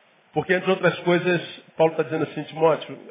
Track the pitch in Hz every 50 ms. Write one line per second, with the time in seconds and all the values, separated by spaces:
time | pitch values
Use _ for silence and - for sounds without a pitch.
0 | _ _ _ _ _ _ - 151 147 - 180 185 180 185 190 175 170 170 151 -
1 | - 170 175 175 175 180 175 165 - - - - - _ _ - 160 160 160 165
2 | 151 135 156 156 147 - - 151 151 - 143 156 160 165 143 - - - 139 -
3 | - -